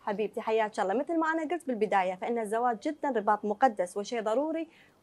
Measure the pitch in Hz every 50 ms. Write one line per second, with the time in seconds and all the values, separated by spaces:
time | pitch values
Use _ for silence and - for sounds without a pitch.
0 | - - 208 190 220 202 - 233 214 - 220 220 214 214 - - 185 185 196 247
1 | 294 - 339 330 320 311 320 330 320 277 349 330 - 262 247 208 214 196 208 196
2 | 180 185 185 185 226 226 240 233 226 202 214 226 247 247 233 208 - 294 311 -
3 | - 285 254 220 196 214 208 208 - 208 208 - 262 269 254 - 180 180 - 202
4 | 202 202 247 233 208 214 220 254 294 320 320 330 330 320 - - - - _ _